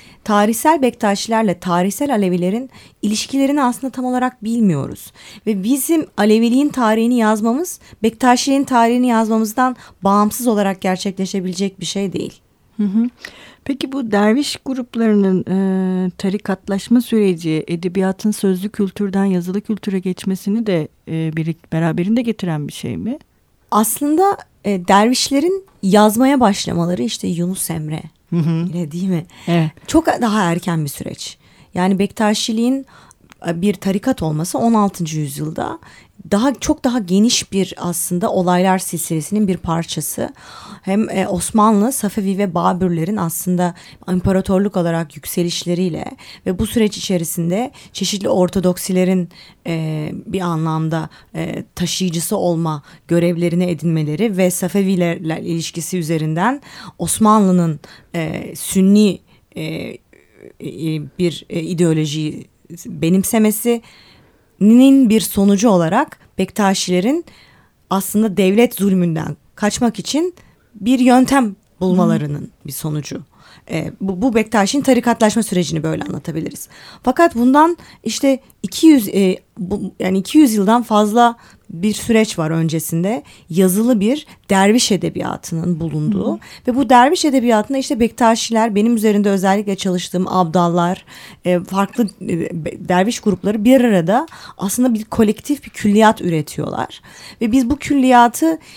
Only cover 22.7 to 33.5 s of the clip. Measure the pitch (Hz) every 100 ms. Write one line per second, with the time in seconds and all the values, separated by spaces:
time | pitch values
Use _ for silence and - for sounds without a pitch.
22.7 | - - 95 220 302 _ _ _ _ -
23.7 | - - - 285 311 392 403 - _ -
24.7 | 190 175 196 220 254 - 277 339 392 -
25.7 | - 190 208 214 214 262 277 220 202 -
26.7 | 170 170 185 240 - 190 170 175 190 -
27.7 | 160 151 156 160 _ - 170 160 165 175
28.7 | 165 156 170 190 170 170 - - 170 156
29.7 | - - 320 320 - 226 214 175 170 -
30.7 | 165 143 - - - - - _ _ _
31.7 | 175 185 190 202 - 214 214 - 220 240
32.7 | 269 269 - - _ _ - 170